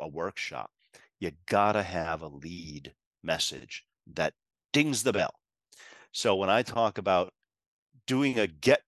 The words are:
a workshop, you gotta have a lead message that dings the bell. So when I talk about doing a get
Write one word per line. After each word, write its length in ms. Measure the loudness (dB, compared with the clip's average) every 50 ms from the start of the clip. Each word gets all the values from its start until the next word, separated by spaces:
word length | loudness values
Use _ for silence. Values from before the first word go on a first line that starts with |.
a 80 | -12 -10
workshop, 640 | -8 -6 -6 -6 -6 -8 -10 -8 -8 -10 -12 -12 _ _ _ _ -20 -20 -20 _ _ _
you 120 | -8 -8 -8 -10 _
gotta 360 | 0 2 4 4 4 2 0
have 400 | -2 -2 -4 -4 -4 -4 -6 -6
a 60 | -8 -12
lead 680 | -14 -14 -14 -12 -12 -12 -12 -14 -14 -14 -16 -16 -20 _ _ _ _ _
message 640 | -4 -4 -2 -2 -2 -4 -6 -10 -14 -16 -18 -18 -18 _ _ _ _
that 280 | -10 -4 -2 -2 -2 -4 _ _ _ _ _ _ _
dings 300 | 2 2 2 2 0 0 0
the 80 | 0
bell. 220 | 0 2 -2 -2 -4 _ _ _ _ _ _ _ -20 -20 -20 -20 -20 -20 -20 _
So 220 | -10 -2 2 2 2
when 160 | 4 4 4
I 120 | 4 4
talk 360 | 2 0 0 0 0 0 0 -2
about 340 | 0 2 2 4 2 0 -6 _ _ _ _ _ _ _ _ _ _ _ _ _ _
doing 320 | -2 0 0 0 2 2 0
a 80 | 0 0
get 340 | -2 0 4 4 4 4 2